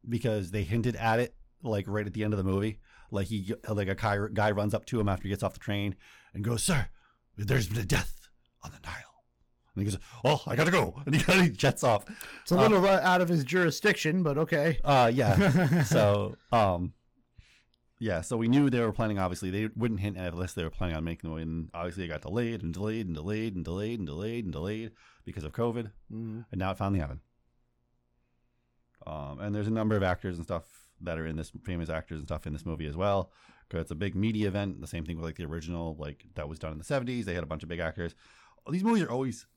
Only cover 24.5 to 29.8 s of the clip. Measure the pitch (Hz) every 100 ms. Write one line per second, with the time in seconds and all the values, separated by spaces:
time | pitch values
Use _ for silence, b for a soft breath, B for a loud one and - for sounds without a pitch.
24.5 | 71 90 107 113 b b b - 87 76
25.5 | - 120 117 113 - - 110 113 110 117
26.5 | 98 95 95 98 98 73 69 _ _ _
27.5 | _ _ _ _ _ _ _ _ _ _
28.5 | _ _ _ _ _ - 78 71 71 104
29.5 | 104 104 110